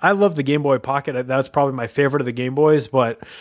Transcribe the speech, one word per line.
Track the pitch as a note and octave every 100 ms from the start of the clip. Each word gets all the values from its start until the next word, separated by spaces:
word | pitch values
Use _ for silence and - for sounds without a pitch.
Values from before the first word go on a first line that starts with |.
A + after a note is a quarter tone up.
I | F3
love | G3+ G3+ D#3
the |
Game | C3+ D3
Boy | D3 B2+
Pocket. | - C#3 C#3+ B2+ B2+
That's | C3 C3+
probably | D3+ C#3
my | C3 A#2
favorite | - C#3 C#3+
of | B2
the |
Game | A#2+ B2+
Boys, | C3+ D#3 D3+ -
but, | C3+ A#2 A#2 - -